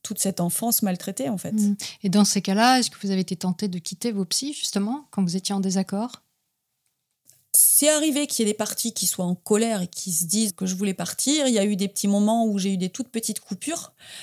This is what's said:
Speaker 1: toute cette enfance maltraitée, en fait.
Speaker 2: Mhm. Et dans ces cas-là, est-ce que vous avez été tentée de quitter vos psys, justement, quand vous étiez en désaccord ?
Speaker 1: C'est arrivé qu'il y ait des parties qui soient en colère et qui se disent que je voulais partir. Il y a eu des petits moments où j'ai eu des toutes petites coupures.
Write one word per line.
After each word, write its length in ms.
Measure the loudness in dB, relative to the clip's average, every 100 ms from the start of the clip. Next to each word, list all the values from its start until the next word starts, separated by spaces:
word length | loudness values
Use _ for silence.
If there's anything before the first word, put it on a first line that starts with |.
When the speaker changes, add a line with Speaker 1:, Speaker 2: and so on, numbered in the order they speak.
Speaker 1:
toute 160 | -10 -4
cette 220 | -2 0
enfance 400 | -2 -2 0 0
maltraitée, 480 | 0 -2 -6 -6 -4
en 80 | -4
fait. 140 | -2
Speaker 2:
Mhm. 240 | 0 2 0 -4 -6
Et 80 | 2
dans 160 | 4 4
ces 160 | 4
cas-là, 380 | 0 4 6 4
est-ce 100 | 2
que 60 | -2
vous 80 | -2
avez 100 | -2
été 140 | -2 -2
tentée 320 | -2 -2 -4
de 100 | -6
quitter 340 | -8 -6 -4
vos 140 | -2 -2
psys, 280 | -2 -4
justement, 520 | -6 -4 -2 -2 -4 -6
quand 100 | -2
vous 140 | 0 0
étiez 180 | -2
en 60 | -2
désaccord ? 640 | 0 0 0 -2 -6 -8 _ _ _ _ _ _ _ _ _ _ _ -20 _
Speaker 1:
C'est 360 | 4 4 6 4
arrivé 380 | 4 4 2 0
qu'il 180 | 0 0
y 40 |
ait 20 |
des 40 | 0
parties 360 | -2 -4 -6
qui 120 | -2 -2
soient 180 | -2 -2
en 100 | -2
colère 460 | 2 2 2 0
et 60 | -4
qui 260 | -8 -6
se 100 | -2 0
disent 280 | 0 0
que 120 | -2 -4
je 80 |
voulais 200 | -2 -2
partir. 540 | -2 -4 -2 0 2 4
Il 60 |
y 60 | 2
a 60 | 2
eu 100 | 0
des 120 | -2
petits 180 | -2 0
moments 380 | 4 4 2 2
où 120 | 0
j'ai 160 | 0
eu 40 | 0
des 120 | -2
toutes 200 | -4 -8
petites 320 | -6 -6 -6
coupures. 500 | -8 -10 -6 -6 -8 _ -20 -18